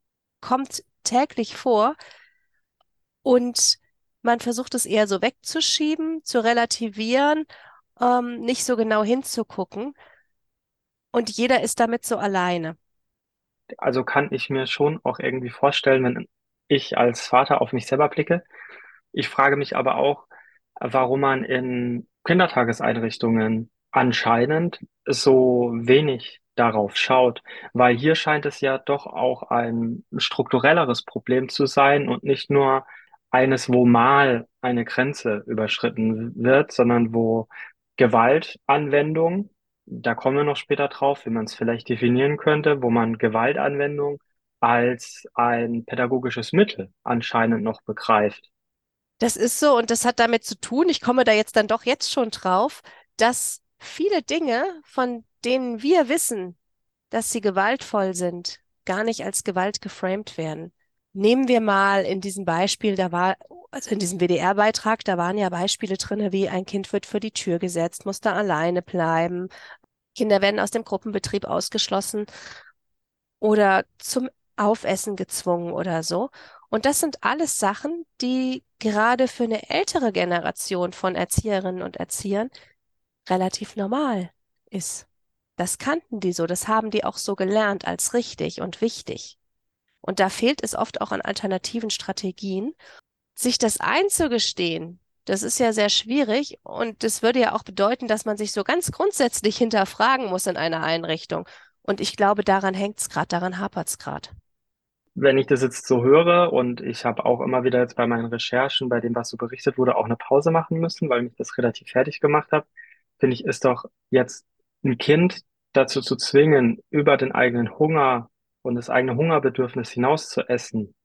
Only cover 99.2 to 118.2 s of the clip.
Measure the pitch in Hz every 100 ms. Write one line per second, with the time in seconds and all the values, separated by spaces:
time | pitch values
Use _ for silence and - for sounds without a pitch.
99.2 | 247 - 208 - 233 214 175 - 226 262
100.2 | 214 185 196 175 165 165 156 165 165 160
101.2 | - 165 - - - _ - 196 208 -
102.2 | 202 208 202 190 190 190 202 - - -
103.2 | - 170 180 180 196 180 - - - 143
104.2 | - - _ _ _ _ _ _ _ -
105.2 | 139 135 131 131 127 - - 127 123 151
106.2 | 170 175 175 127 123 120 - 113 120 107
107.2 | 120 123 - 127 127 123 120 - 117 117
108.2 | 113 117 - 123 135 - 131 120 117 117
109.2 | 113 - 120 - 139 - 123 - 113 120
110.2 | - 139 160 165 160 165 165 - 156 120
111.2 | 120 - - - 120 - - 127 147 -
112.2 | 147 151 - 151 - - - _ _ _
113.2 | 131 120 131 120 131 120 - _ _ 131
114.2 | 123 - _ _ _ _ 135 120 - 156
115.2 | 180 - - _ _ 135 131 139 - 123
116.2 | - 139 156 143 117 113 _ 151 147 139
117.2 | 131 - 123 120 110 - 151 160 135 120